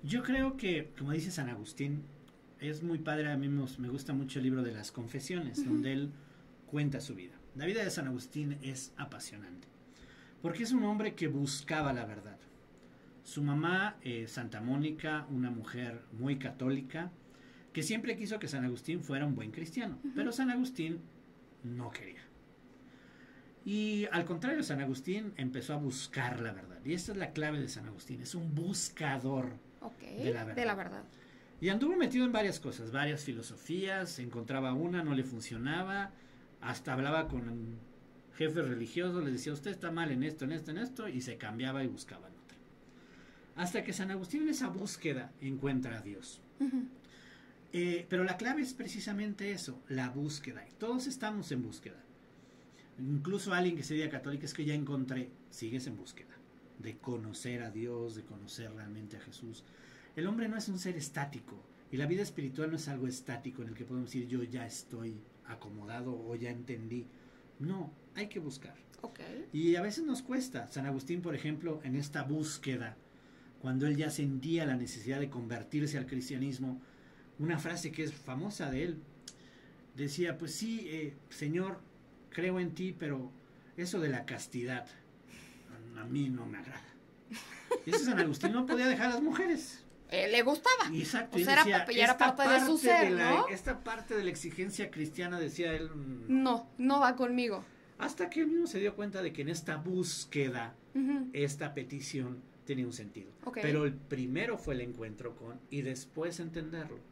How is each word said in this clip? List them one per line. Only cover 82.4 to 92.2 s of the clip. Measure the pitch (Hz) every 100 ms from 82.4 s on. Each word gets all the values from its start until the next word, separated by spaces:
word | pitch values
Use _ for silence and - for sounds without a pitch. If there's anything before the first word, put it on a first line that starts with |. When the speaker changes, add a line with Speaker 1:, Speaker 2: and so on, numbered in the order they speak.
| 180 185
Speaker 1:
en | 180
ti, | 160 185 -
pero | 156 135 127 - - - - -
eso | 175 196
de | 151
la | 127 -
castidad, | 113 - 123 123 123 - - - - - - - - - - - -
a | 120
mí | 143 135
no | 123 113
me | 101
agrada". | 131 131 - - - - - 233 - - - 494 -
Y |
ese | 440 254
San | 202
Agustín | 165 - -
no | 233 254
podía | 240 254
dejar | 247 247
a | 240
las |
mujeres. | 311 311 359 302 - - - - -
Speaker 2:
Eh, | 180 190
le | 233
gustaba. | 233 302 494 508 -
Speaker 1:
Exacto, | 160 - 226 233 180
Speaker 2:
O |
Speaker 1:
y |
Speaker 2:
sea, | 185
era | 277
Speaker 1:
decía, | 208 185 175
Speaker 2:
pa-, |
ya | 233
era | 240
Speaker 1:
"Esta | 254